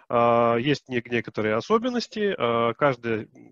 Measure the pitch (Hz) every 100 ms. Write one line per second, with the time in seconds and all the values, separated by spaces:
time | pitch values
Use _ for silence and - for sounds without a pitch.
0 | _ 120 120 117 117 117 135 139 - 123
1 | 120 120 110 113 107 110 - 226 247 240
2 | - 220 202 - 117 117 117 117 147 123
3 | 117 110 - - -